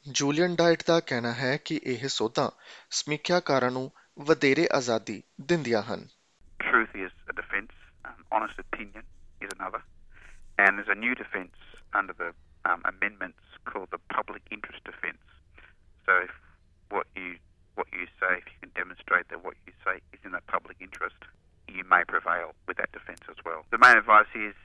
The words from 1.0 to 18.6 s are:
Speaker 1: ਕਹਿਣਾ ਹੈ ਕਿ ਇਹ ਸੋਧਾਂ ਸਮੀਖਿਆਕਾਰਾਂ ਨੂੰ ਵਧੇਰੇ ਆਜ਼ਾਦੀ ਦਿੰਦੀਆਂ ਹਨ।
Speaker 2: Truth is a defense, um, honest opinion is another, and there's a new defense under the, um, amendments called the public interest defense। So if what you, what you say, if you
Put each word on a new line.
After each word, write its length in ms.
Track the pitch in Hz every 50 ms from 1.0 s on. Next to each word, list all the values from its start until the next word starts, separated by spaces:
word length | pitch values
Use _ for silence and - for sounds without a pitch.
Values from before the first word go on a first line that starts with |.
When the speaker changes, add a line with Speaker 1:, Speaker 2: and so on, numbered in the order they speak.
Speaker 1:
ਕਹਿਣਾ 320 | - - 139 120 120 120
ਹੈ 240 | 117 120 135 127 135 147 _
ਕਿ 160 | - 165 147 - 123
ਇਹ 160 | 127 110 139 135
ਸੋਧਾਂ 420 | - - 110 113 - - 139 - - _ - - - - - _ - -
ਸਮੀਖਿਆਕਾਰਾਂ 720 | - 147 151 147 - - 175 180 175 - 143 135 123 123
ਨੂੰ 200 | 127 131 131 131 _ - _ _ _ - 143 147
ਵਧੇਰੇ 400 | 160 127 147 147 139 156 170 - -
ਆਜ਼ਾਦੀ 460 | 139 123 123 113 110 101 - 107 - - _ _ - 135 139
ਦਿੰਦੀਆਂ 300 | 175 165 143 117 117 107
ਹਨ। 240 | 98 117 101 90 - - _ _ _ _ _ _ - - - - -
Speaker 2:
Truth 300 | - - 117 110 - - 101 92
is 80 | 92 - - - -
a 40 | 98 -
defense, 340 | 92 - - 98 107 117 - - - - _ - - -
um, 120 | - - 90 - 110
honest 260 | 107 110 104 - - 95
opinion 400 | - - - 107 104 98 107 - - - - - - - - 98
is 80 | 98 -
another, 260 | - 95 92 95 113 - - - - - - - - - - - - - - - -
and 160 | 101 98 98 101
there's 140 | 101 107 98
a 60 | 101 113
new 100 | 120 127 -
defense 440 | 107 - - 101 90 85 - - - - - - - - - 101
under 160 | 98 92 90 -
the, 80 | 87 85 - - - - - - - 90
um, 140 | 87 85 - 92
amendments 680 | 92 95 98 104 107 98 92 90 - _ - - - - - -
called 200 | - 107 92 - -
the 60 | 87 _ - -
public 360 | - 107 - 101 101 - - 110 104
interest 320 | - - - - _ -
defense। 320 | - - - 82 - - _ - - - _ _ _ - - - - _ _ - - _ _ -
So 100 | 95 90 90
if 80 | 90 - - _ - - _ _ _ _ _ _ _ 101
what 100 | 98 - _ _ 92
you, 80 | 92 90 85 - _ _ _ _ _ _ _
what 180 | - - - - 92
you 100 | 90 - _ -
say, 120 | 95 92 92 87
if 80 | - -
you 60 | - -